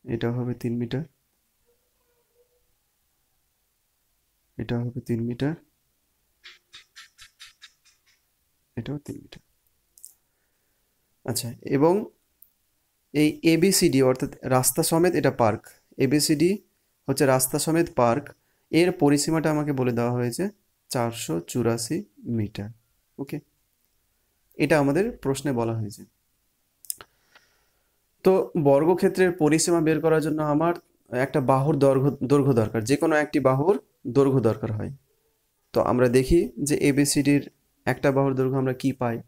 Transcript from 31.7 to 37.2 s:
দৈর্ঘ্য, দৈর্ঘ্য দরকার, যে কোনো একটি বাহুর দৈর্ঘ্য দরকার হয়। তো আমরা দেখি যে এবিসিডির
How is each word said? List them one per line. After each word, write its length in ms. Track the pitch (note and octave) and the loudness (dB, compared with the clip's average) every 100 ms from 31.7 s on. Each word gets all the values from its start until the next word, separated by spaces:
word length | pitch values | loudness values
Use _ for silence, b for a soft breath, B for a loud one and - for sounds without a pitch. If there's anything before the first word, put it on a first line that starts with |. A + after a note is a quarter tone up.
| D#3 | 2
দৈর্ঘ্য, 340 | C#3 C3+ C#3 - | 4 4 0 -2
দৈর্ঘ্য 300 | B2+ C#3+ C3+ | 0 2 4
দরকার, 280 | A#2 G#2+ A#2 | 2 2 -2
যে 120 | G#2+ C#3+ | -2 0
কোনো 160 | E3 D3+ | 2 0
একটি 240 | C#3+ D3+ | 0 0
বাহুর 360 | C3 C3 D#3+ G#3+ _ _ A#2+ | 2 2 0 0 _ _ -2
দৈর্ঘ্য 320 | A#2+ C#3 C3+ | 2 4 4
দরকার 320 | A2 A2 A2 | 2 -2 -6
হয়। 200 | G#2+ F#2+ C#3 _ _ _ _ _ _ _ | -6 -8 -12 _ _ _ _ _ _ _
তো 60 | A#2 | 0
আমরা 260 | - B2 B2 | 2 4 4
দেখি 300 | B2+ C3 E3+ - - | 4 4 2 2 -4
যে 180 | C#3 D3 | -2 2
এবিসিডির 680 | D3 C3+ C#3+ D3 | 2 2 2 2